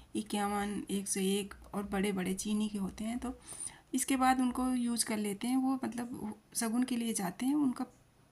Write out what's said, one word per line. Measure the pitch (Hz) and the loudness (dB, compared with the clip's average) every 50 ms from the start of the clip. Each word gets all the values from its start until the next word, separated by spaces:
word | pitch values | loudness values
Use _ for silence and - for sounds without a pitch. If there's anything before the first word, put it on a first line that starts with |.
| - - - | -14 -6 -6
इक्यावन, | 220 214 - - 208 202 202 208 202 202 208 208 - - - | -6 -4 -2 0 0 0 0 0 0 -2 -2 -2 -4 -4 -2
एक | 190 202 196 | -4 -4 -2
सौ | - - 196 | -2 0 0
एक | 190 190 196 202 196 196 - - - - - | 2 2 2 2 0 -4 -10 -16 -14 -8 -6
और | 196 208 | -6 -4
बड़े-बड़े | 202 208 196 190 208 196 190 180 185 190 | -2 0 0 0 0 0 0 0 -2 -2
चीनी | 190 - 208 214 214 214 214 | -2 -2 0 0 2 0 0
के | 214 | 0
होते | 208 190 190 - - 214 | -2 -4 -4 -4 -4 -4
हैं। | 220 240 254 | -4 -4 -4
तो | - 247 254 - - - - - - - - - - _ - | -4 -6 -8 -10 -14 -16 -14 -12 -12 -12 -12 -16 -10 _ -2
इसके | 262 - - 277 | 0 2 2 2
बाद | 254 262 254 262 254 | 6 6 6 6 6
उनको | 254 247 240 262 254 | 4 2 2 2 0
यूज़ | 254 254 247 240 233 233 233 - | 2 2 2 2 2 0 0 0
कर | - 220 | 0 0
लेते | 208 208 208 202 202 - | 0 0 -2 -2 -2 0
हैं, | 240 254 | 0 2
वो | 262 262 262 269 254 247 | 2 2 2 0 0 -2
मतलब | 226 226 240 240 240 262 - - 214 214 - - _ - | -4 -4 -6 -6 -6 -8 -8 -8 -8 -8 -10 -16 _ -4
शगुन | - 233 226 220 247 254 | -2 0 2 2 2 2
के | 254 254 | 2 0
लिए | 233 233 226 214 | 0 0 0 0
जाते | 202 190 175 180 - 247 | 0 -2 -2 -2 0 2
हैं, | 262 285 | 2 4
उनका | 302 294 254 240 - 254 - - - - _ _ _ - _ | 4 4 2 2 0 -4 -8 -8 -14 -20 _ _ _ -20 _